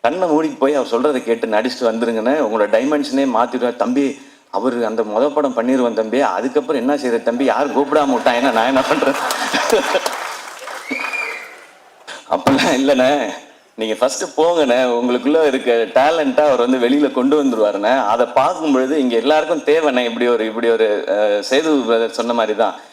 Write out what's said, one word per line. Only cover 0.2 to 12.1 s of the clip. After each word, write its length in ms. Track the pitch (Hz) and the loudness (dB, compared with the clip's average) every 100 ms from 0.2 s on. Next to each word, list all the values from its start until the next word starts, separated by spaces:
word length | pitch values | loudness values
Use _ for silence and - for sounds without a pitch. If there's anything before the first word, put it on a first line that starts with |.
| 180 | 0
மூடிட்டு 300 | 151 160 131 | 2 0 0
போய் 160 | 135 147 | 0 0
அவர் 160 | 113 | 0
சொல்றதை 320 | 117 139 131 | 0 0 0
கேட்டு 240 | 117 113 117 | -2 -2 0
நடிச்சுட்டு 360 | 107 120 127 | 0 -2 -2
வந்துருங்கண்ணே, 520 | 117 113 117 113 110 151 | -2 0 -2 -2 0 0
உங்களோட 280 | 120 110 104 | 0 0 0
டைமென்ஷனே 540 | 110 131 151 143 131 139 | 2 0 0 -2 -2 0
மாத்திடுவார்." 500 | 113 120 127 120 117 | 2 0 0 -2 -2
"தம்பி, 460 | 110 127 139 139 - - _ | -2 0 -2 -4 -14 -20 _
அவரு 340 | 98 117 120 113 | -4 -2 -2 -2
அந்த 160 | 113 | -2
மொத 280 | 107 107 143 | -2 0 0
படம் 260 | 143 139 120 | 0 -2 0
பண்ணிருவோம் 360 | 117 131 120 | 0 2 0
தம்பி, 280 | 113 110 120 | 0 -2 0
அதுக்கப்புறம் 600 | 131 92 120 147 135 143 | 0 0 -2 -2 0 -2
என்ன 160 | 123 143 | 0 -2
செய்யறது 260 | 131 117 | 0 -2
தம்பி, 220 | 117 120 135 | -2 0 0
யார் 320 | 110 143 117 | 0 0 0
கூப்பிடாம 360 | 139 151 143 | 2 2 2
விட்டா 200 | 123 - | 2 2
என்ன, 180 | 120 131 | 2 2
நான் 160 | 113 117 | 2 2
என்ன 140 | 135 | 2
பண்றேன்?" 340 | - 151 139 139 - - - - - 214 - 190 - - - - - - - - - - - - - - - - - - - - - | 2 0 0 -2 -4 -4 -4 -2 0 0 0 -2 -4 -8 -10 -12 -14 -16 -14 -14 -10 -8 -6 -6 -8 -10 -14 -20 -20 -20 -20 -20 -20